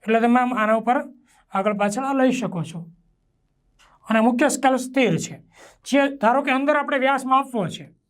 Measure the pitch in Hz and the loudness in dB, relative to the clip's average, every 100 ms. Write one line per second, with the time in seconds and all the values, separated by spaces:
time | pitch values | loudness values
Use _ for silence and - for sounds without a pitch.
0 | 214 226 233 247 247 240 214 220 214 277 | -2 2 4 2 2 0 0 0 0 -2
1 | 285 - _ _ _ 190 208 208 202 247 | -4 -14 _ _ _ -4 -2 0 -2 -2
2 | 269 269 262 - 196 175 147 - - - | -2 2 2 0 -4 -6 -8 -12 -16 -20
3 | _ _ _ _ _ _ _ _ _ _ | _ _ _ _ _ _ _ _ _ _
4 | - 226 233 240 294 - 262 262 - 269 | -2 2 2 2 0 2 0 0 0 0
5 | 220 160 - - _ - - _ - 277 | 0 0 -6 -14 _ -20 -20 _ -2 0
6 | 277 277 220 262 285 262 277 302 285 277 | 0 0 0 2 0 0 0 0 0 0
7 | 262 269 262 269 269 240 165 - 135 _ | 0 0 0 0 0 -4 -6 -8 -16 _